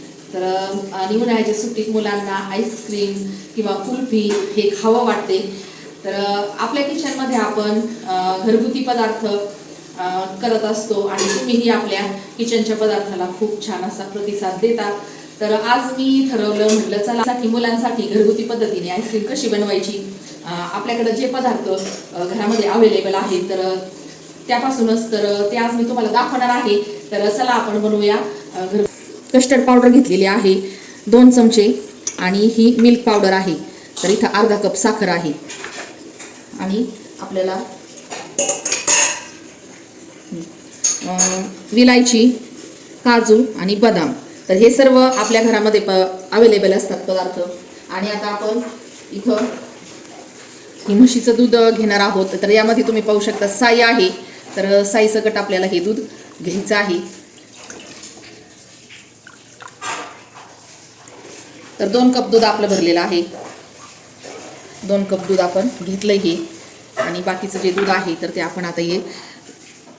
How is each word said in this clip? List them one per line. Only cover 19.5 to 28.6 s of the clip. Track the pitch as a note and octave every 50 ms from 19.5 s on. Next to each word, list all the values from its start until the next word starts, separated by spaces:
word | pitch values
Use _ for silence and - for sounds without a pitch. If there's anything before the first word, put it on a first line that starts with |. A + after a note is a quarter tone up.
| G3+ G3+ G#3 G3+ G3 F#3 - G#3+ G3+ G3 F#3+ G3 - - - - - - -
अ, | E3+
आपल्याकडे | F3 F#3 G3 - F#3+ G#3 G#3 A#3+ A#3 A#3 A3+ A3+
जे | G#3 C4 C4
पदार्थ, | B3 B3+ C4 A#3+ A#3+ A3 - - F#3+ F#3+ G3 G3 - - - - - -
अ, | F3 F3
घरामध्ये | F3+ G3 A3+ G#3 G#3+ A3+ G#3+ G3+ G3+
अव्हेलेबल | G3 A#3 A3+ G3+ G3 F#3+ F#3+ F#3+ F#3+
आहेत, | F#3+ - G3 F#3 F3+ F3+ -
तर, | F#3+ F#3
अ, | F#3 F#3+ F#3+ F#3 F#3 - - - - - - - - - - - -
त्यापासूनच, | - A#3+ A#3+ C4+ C4+ C4 A#3+ A3+ A3 A3+ A3+ - -
तर, | A3 G3+ G#3
अ, | G3+ G3+ G3+ G3+ G3+
ते | A#3+
आज | A#3 A3+ A#3 A#3+
मी | A#3 A3+
तुम्हाला | A#3+ A#3+ B3 A3 G#3
दाखवणार | - A#3+ - - - B3 B3 B3
आहे. | B3 - - G#3 G3+ G#3 - - - - - -
तर | G#3 G3+ G#3 G#3
चला | - A#3 B3+ B3
आपण | A#3+ A3+ A#3 A3 G#3 G#3
बनवूया, | G#3 G#3+ G#3+ G#3 G#3 G#3 G#3+ A#3 - - - - - - -
अ, | F3+